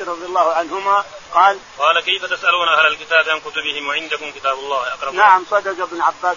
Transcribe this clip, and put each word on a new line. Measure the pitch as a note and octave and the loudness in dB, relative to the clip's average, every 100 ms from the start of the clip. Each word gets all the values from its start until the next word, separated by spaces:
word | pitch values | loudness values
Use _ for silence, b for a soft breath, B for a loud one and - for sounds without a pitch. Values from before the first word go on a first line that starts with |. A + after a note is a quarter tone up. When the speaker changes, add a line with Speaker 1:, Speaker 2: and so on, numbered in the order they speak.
Speaker 1:
رضي | F3 E3+ F3+ | -6 -8 -2
الله | F#3 D#3+ | 0 2
عنهما | D#3+ D#3+ F#3+ G3 G3+ G3+ - - | 0 -2 -4 0 0 -2 -12 -2
قال: | F3 G3 G3 - - | 4 4 2 -6 0
Speaker 2:
قال: | D3+ E3+ | 2 2
"كيف | F3 F#3 | 0 -4
تسألون | F3+ F3 F3+ F3 E3+ | -4 -2 0 2 2
أهل | D#3 D#3 | 4 2
الكتاب | D3+ D#3 E3 D#3 | 0 0 2 2
عن | D#3 | -2
كتبهم | D#3 D#3 D3+ D3 C#3+ | -6 -6 -6 -6 -4
وعندكم | D3+ D#3 D3+ D3 | -6 -4 -8 -8
كتاب | C#3 C3+ C3+ | -6 -4 -4
الله"، | C#3 C3+ B2 | -4 -4 -4
أقرب. | C3 C#3 | -6 -4
Speaker 1:
نعم، | F3+ G#3 F#3 E3+ | 4 6 6 4
صدق | G3+ F#3+ F3+ | -2 -2 -6
ابن | F3 E3+ | -6 -2
عباس | D#3 - F3+ | -2 0 -4